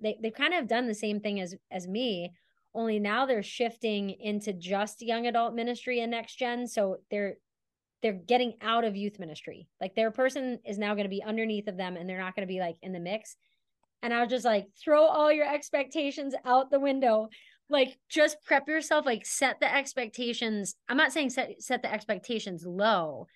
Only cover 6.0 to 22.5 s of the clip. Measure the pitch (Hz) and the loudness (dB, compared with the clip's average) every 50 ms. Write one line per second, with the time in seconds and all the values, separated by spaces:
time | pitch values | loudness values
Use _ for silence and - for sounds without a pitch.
6 | 233 233 233 233 220 - - - 254 240 240 240 247 233 - 226 202 190 185 - | -2 -2 -2 -4 -6 -8 -6 -4 -2 -2 -2 -2 -4 -4 0 0 0 0 0 -4
7 | - _ 214 208 202 196 - - _ _ _ _ _ _ _ _ _ _ _ _ | -6 _ -4 -2 -2 -4 -4 -8 _ _ _ _ _ _ _ _ _ _ _ _
8 | - 226 196 185 165 - 240 247 254 233 - - 208 220 226 233 240 220 196 202 | -2 -2 -2 -2 0 2 2 4 4 0 -2 -4 -2 0 2 2 2 2 0 -2
9 | 202 202 202 - 180 156 151 - - - - - 165 - _ _ 190 190 - 220 | -4 -4 -6 -6 -10 -12 -12 -12 -12 -14 -14 -14 -18 -20 _ _ -10 -4 0 2
10 | 220 220 214 - 254 262 262 285 262 254 240 226 - - 202 202 208 208 214 202 | 2 2 2 2 2 2 2 0 -4 -4 -6 -6 -8 -8 -6 -4 -2 -2 0 0
11 | 202 190 196 196 - 214 220 220 226 226 214 202 208 214 185 180 185 180 180 170 | -2 -2 -4 -4 -4 -4 -2 -2 -2 -2 -2 -2 -4 -6 -6 -6 -6 -6 -6 -6
12 | 175 185 185 185 185 185 185 208 196 180 190 185 185 170 170 - - 190 185 175 | -6 -6 -6 -6 -6 -6 -6 -6 -6 -4 -4 -4 -4 -4 -6 -8 -10 -8 -8 -6
13 | 170 175 202 220 - - - - _ _ _ _ _ _ _ _ _ _ _ _ | -6 -6 -6 -6 -8 -12 -18 -20 _ _ _ _ _ _ _ _ _ _ _ _
14 | - 233 233 233 240 214 254 254 208 240 220 202 196 - _ - - 320 294 302 | -4 -2 0 0 0 0 0 0 2 2 2 2 0 -2 _ -8 2 4 6 8
15 | 311 311 - 302 302 302 311 302 294 285 294 294 285 - - 285 269 269 - 320 | 8 8 8 6 6 6 6 6 4 2 0 -2 -2 -2 -2 -2 -2 0 -2 -2
16 | 285 285 269 311 285 277 262 - - - 247 262 269 269 294 277 277 277 269 269 | -2 -2 -2 -4 -6 -4 -6 -4 0 4 4 4 6 4 2 2 4 2 2 4
17 | 262 240 220 220 220 220 - - - - _ _ _ - 285 277 262 262 - - | 4 4 4 4 2 0 -8 -16 -20 -20 _ _ _ 0 2 4 4 2 0 -8
18 | _ _ - 311 302 311 302 - - - 311 277 277 294 311 320 302 - 311 302 | _ _ 2 4 4 4 4 -2 0 2 2 2 2 2 -2 -2 0 2 2 2
19 | 294 277 233 208 - - - - 285 254 214 - 294 - 180 - - 277 - 254 | 2 2 0 -2 -4 -6 -2 0 0 0 2 0 0 0 2 0 -2 -2 -4 -6
20 | 247 214 - 240 247 240 233 - 240 220 214 202 196 - - - _ - 247 285 | -6 -6 -6 -4 -4 -4 -2 -2 -2 -2 -2 -2 -4 -6 -8 -10 _ -2 2 4
21 | 311 277 269 330 285 247 - 262 240 156 208 - - - 254 240 - - 208 214 | 4 4 4 0 -2 0 0 -2 -4 -4 -6 -12 -4 -4 -2 -2 -2 -4 -4 -6
22 | - - 208 180 - - 240 214 - 202 | -4 -4 -4 -4 -2 -4 -4 -4 -4 -6